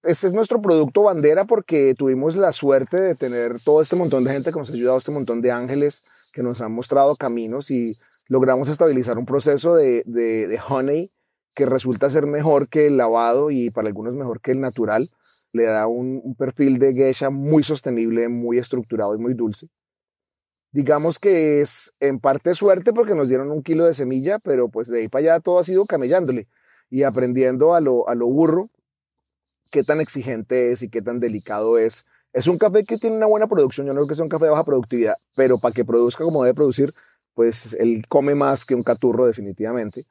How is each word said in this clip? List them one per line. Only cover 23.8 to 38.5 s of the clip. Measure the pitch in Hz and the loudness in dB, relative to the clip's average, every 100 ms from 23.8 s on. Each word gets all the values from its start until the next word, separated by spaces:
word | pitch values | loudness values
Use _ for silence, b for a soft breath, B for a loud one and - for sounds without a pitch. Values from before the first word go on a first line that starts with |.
| 170 | 2
de | |
semilla, | 143 131 131 139 214 | 0 -4 -4 -2 -4
pero | 196 135 120 | -2 0 0
pues | 110 120 | -4 -4
de | 117 | -4
ahí | 110 | -2
para | 131 | 0
allá | 156 165 | 2 2
todo | 170 180 | 2 0
ha | |
sido | 170 185 202 | 2 0 0
camellándole | 165 127 180 165 127 104 _ _ _ _ | -2 0 0 0 -4 -6 _ _ _ _
y | 131 | 0
aprendiendo | 135 117 127 123 127 127 151 170 | 0 0 0 2 0 4 4 4
a | |
lo, | 147 123 - | 2 0 0
a | 120 | -2
lo | 120 | 0
burro | 139 160 165 220 _ _ _ _ _ _ _ _ _ _ | 2 2 2 -4 _ _ _ _ _ _ _ _ _ _
qué | 147 | -2
tan | 135 151 | 0 -2
exigente | 156 143 120 117 107 127 123 | -2 -6 -8 -8 -2 0 0
es | 120 | -2
y | 120 | -6
qué | 117 | -8
tan | 104 120 | -6 -4
delicado | 120 104 - 104 110 117 | -4 -6 -8 -4 2 2
es. | 113 - _ _ _ | 2 -2 _ _ _
Es | 127 143 | -2 0
un | 175 | 2
café | 214 202 | 2 2
que | 208 220 | 0 -4
tiene | 233 220 | -2 0
una | 220 | 2
buena | 214 220 | 2 2
producción, | 185 135 135 139 | 2 2 0 -6
yo | |
no | 139 | -2
creo | 143 | -2
que | 151 | -2
sea | |
un | 160 | -4
café | 160 156 | 0 2
de | |
baja | 151 | 2
productividad, | 160 135 113 123 110 - _ - | 2 0 0 -2 0 -2 _ 0
pero | 131 123 | 2 2
para | 123 | 0
que | 113 110 | -2 0
produzca | 117 120 - | 2 2 0
como | 165 156 | -2 2
debe | 123 120 | 2 2
producir, | 147 123 143 - b b _ - | 0 2 -2 -2 b b _ 0
pues | 117 117 113 - | 0 0 -12 -2
él | 117 113 113 | 0 0 0
come | 143 143 | 0 2
más | 143 139 | 0 0